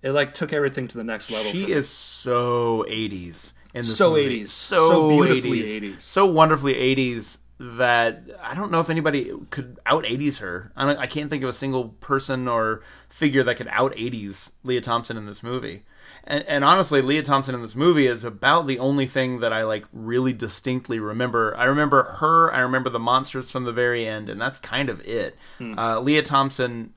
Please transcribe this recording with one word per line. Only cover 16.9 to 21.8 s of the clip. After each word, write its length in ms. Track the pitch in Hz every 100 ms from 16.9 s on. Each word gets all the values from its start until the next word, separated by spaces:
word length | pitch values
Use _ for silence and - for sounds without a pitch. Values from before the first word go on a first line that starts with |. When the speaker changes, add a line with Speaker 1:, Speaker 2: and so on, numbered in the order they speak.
| 143
Speaker 2:
Leah 220 | 127 147
Thompson 320 | 147 139 135
in 80 | 127
this 120 | 113 113
movie 300 | 160 165 135
is 180 | 120
about 420 | 117 101 127 160 147
the 120 | 131
only 260 | 131 143 131
thing 340 | 135 127 123
that 120 | 113
I, 100 | 110
like, 240 | 110 110 104
really 400 | - 113 120 131
distinctly 680 | 120 113 - - 127 127 117
remember. 580 | 107 110 127 120 110 104
I 80 |
remember 380 | 123 143